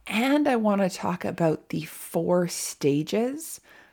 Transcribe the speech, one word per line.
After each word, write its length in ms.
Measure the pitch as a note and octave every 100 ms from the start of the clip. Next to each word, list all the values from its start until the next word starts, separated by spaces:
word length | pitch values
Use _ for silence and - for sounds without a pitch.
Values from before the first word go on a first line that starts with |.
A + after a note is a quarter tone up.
| -
And 420 | G3+ B3+ D4 D4
I 60 |
wanna 340 | B3 G#3+ G3 F#3+
talk 360 | - G3+ F3+
about 460 | - F3 E3 D3+ -
the 120 | E3
four 640 | D#3 - - - E3+ F3+ F3+
stages 1120 | - - - D3 C#3+ D#3 G3+ A#3+ C#4+ D#4+ - _ - -